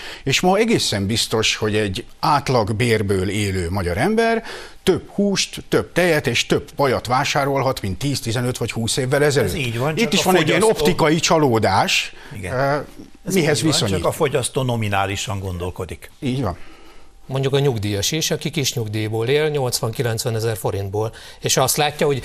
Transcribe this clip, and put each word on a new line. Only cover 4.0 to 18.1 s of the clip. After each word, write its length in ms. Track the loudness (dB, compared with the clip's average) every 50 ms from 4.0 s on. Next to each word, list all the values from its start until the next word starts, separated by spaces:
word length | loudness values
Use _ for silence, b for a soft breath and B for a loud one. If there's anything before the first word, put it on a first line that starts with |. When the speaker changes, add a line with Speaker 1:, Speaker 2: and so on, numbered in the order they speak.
| 0 2 2 2 2 2 0 -2 B B B B B B B B
Speaker 1:
több 260 | 0 2 2 2 -2 -4
húst, 520 | -2 0 0 2 0 0 -2 -4 -8 -12 -4 0
több 240 | 0 0 0 0
tejet 340 | 0 2 2 4 2 2 0
és 200 | 0 0 -2 0
több 220 | 0 0 0 0 -4 -2
vajat 300 | 0 0 2 2 0 0
vásárolhat, 760 | 0 0 0 0 0 0 0 0 2 0 0 0 0 0 -2
mint 160 | -4 -6 -4 -4
tíz, 220 | -2 -2 -2 -2
tizenöt 380 | -2 -2 -2 -2 -2 -2 -2 -4
vagy 140 | -4 -4
húsz 240 | -4 -4 -2 -2 -2
évvel 280 | -2 0 0 2 2 4
ezelőtt. 240 | 4 4 2 2 0
Speaker 2:
Ez 60 | -2
így 220 | -2 -4 -4 -2 -2
van, 140 | -2 -2 0
Speaker 1:
Itt 60 | 0
Speaker 2:
csak 100 | 0 2
Speaker 1:
is 80 | 2 2
Speaker 2:
a 40 | 4
Speaker 1:
van 120 | 4 4
egy 120 | 4 4 4
ilyen 120 | 4 4
Speaker 2:
fogyasztó- 240 | 4 4 4 4 2
Speaker 1:
optikai 340 | 2 4 4 4 4 4 2
csalódás, 920 | 4 4 4 4 6 4 4 4 4 4 4 4 2 2 2 0 -2 -4 B B B -14 -12
Speaker 2:
Igen. 220 | -10 -8 -4 -2 0
Speaker 1:
eh, 220 | 0 0 0 -2 -4 -8 -14 -18 -20 -20 -20 -12 -6
Speaker 2:
Ez 80 | -2 0
Speaker 1:
mihez 220 | 2 4 4 2 2
Speaker 2:
így 40 |
van, 100 | 2 2
Speaker 1:
viszonyít? 220 | 2 2 0 0 0
Speaker 2:
csak 80 | 0 0
a 80 | -2
fogyasztó 500 | 0 0 0 0 0 0 -2 -2 -2 -2
nominálisan 760 | 0 0 0 0 0 0 0 0 0 0 -2 -4 -4 -6 -6 -6
gondolkodik. 720 | -6 -6 -6 -6 -6 -6 -6 -8 -8 -8 -10 -14 -16 -18 -12 -6
Speaker 1:
Így 220 | -4 -4 -2 -2
van. 140 | -2 -4 -4 B B B B B B B B B B B B -20 -10
Speaker 3:
Mondjuk 280 | -6 -4 -2 0 0 0
a 40 | 2
nyugdíjas 540 | 2 2 0 0 -2 -2 -2 -2 -2 -2